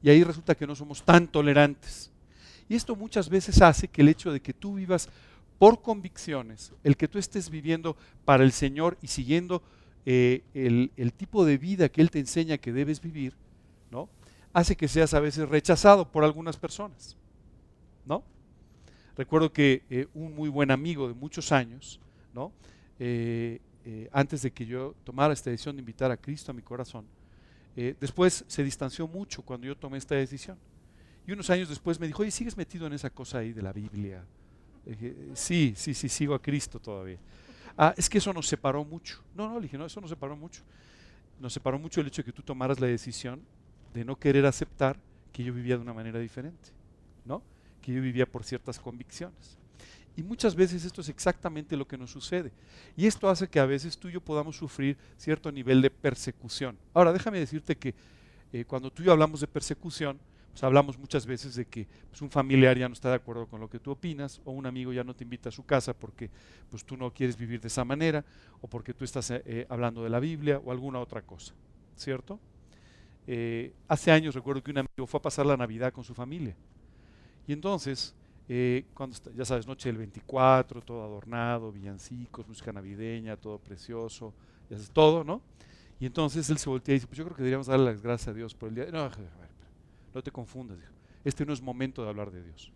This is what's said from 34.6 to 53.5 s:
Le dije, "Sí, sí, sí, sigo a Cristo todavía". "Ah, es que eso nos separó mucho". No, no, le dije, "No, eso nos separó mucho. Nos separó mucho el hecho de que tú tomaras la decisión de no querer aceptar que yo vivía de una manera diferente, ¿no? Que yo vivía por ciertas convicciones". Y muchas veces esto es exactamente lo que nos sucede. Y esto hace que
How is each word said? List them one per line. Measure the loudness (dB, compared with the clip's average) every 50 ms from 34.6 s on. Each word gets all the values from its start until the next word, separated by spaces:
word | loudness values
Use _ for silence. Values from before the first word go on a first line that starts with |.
| _ -20 _ -20 -16
Le | -16 -14
dije, | -12 -12 -14 -14 -14 -16 -16 -12
"Sí, | -10 -6 -2 2 2 2 2 0
sí, | -4 -8 -8 -8
sí, | -6 -6 -6
sigo | -4 -4 -2 -2 -2
a | -4 -4
Cristo | -4 -4 -4 -4 -8 -12 -16
todavía". | -14 -12 -12 -12 -12 -12 -14 -16 -18 -20 -20 -20 -20 -20 -20 -20 -20 -20 0
"Ah, | 4 4 4 4
es | 2 -4 0
que | 0 0
eso | 0 0 -6
nos | -6 -4
separó | -4 -4 -2 -2 -2 -2 -2 -4
mucho". | -8 -12 -16 _ -16 -18 -18 -20 -20 -12
No, | -10 -8 -8
no, | -8
le | -8 -10
dije, | -10 -10 -12
"No, | -12
eso | -12 -14 -14
nos | -12 -12
separó | -12 -10 -10 -12 -10
mucho. | -12 -14 -18 -20 -20 -20 -20 -20 -20 -20 -20 -20 -20 -20 -20 -20 -20 _ _ _ -12
Nos | -12 -10 -10
separó | -4 -4 -4 -4 -4
mucho | -6 -6 -4 -4
el | -4
hecho | -4 -4 -10 -10
de |
que | -10 -12
tú | -16 -12
tomaras | -10 -8 -4 -2 -2 0 0
la | 0
decisión | -2 -2 -2 -4 -8 -12 -10 -10 -12 -12 -12 -18 _ _ _ _ _ -20 _ -20 -14 -10
de | -10 -8
no | -8 -8
querer | 0 2 4 6 6 6
aceptar | 4 4 0 -6 -10 -4 0 0 0 0 -2 _ _ -20 -20 _ -20 _
que | -10 -8
yo | -8 -8
vivía | -8 -2 -2 -2
de | -2 -2
una | -8 -12
manera | -12 -12 -10 -8 -8
diferente, | -8 -8 -10 -14 -14 -14 -16 -18 _ -20 _ -20 _ -20 _ _ _ _ _ _ -12
¿no? | -10 -10 -10 -10 _ _ _ _ _ _ _ -10
Que | -6 -4
yo | -4
vivía | -4 -4 0 0 0
por | 0 -2 -12 -12
ciertas | -10 -12 -10 -10 -10 -12 -12
convicciones". | -12 -16 -16 -16 -18 -18 -14 -16 -16 -16 -16 -20 -20 -20 -20 _ _ _ _ -20 -20 -20 -20 -20 -20 -20 -14
Y | -12 -10
muchas | -10 -8 0 0 0 4
veces | 4 2 2 2 -4 -8
esto | -10 -12 -12
es | -12 -12
exactamente | -10 -2 -2 -2 -2 -2 -6 -8 -8 -8 -8 -6 -6
lo | -6 -6 _
que | -10 -14
nos | -14 -14
sucede. | -16 -16 -10 -6 -4 -4 -4 -6 -12 _ -20 _ -20 -20 -20 -18 -4
Y | 2 2
esto | 2 2 4 0 0
hace | 0 0 -2
que | -2